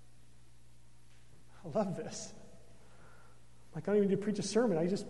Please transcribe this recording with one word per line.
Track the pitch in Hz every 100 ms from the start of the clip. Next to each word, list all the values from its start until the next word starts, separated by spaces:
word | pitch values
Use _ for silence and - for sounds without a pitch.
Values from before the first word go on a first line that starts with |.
| - - - - - - - - - - - - - - - - 175
I | 160
love | 196 156
this. | - - - - - - - - - - - - - - - - -
Like, | 160 175
I |
don't | 208
even | 202
need | 196
to |
preach | 214 196
a |
sermon. | 165 220 247 165
I | 170
just | 196 -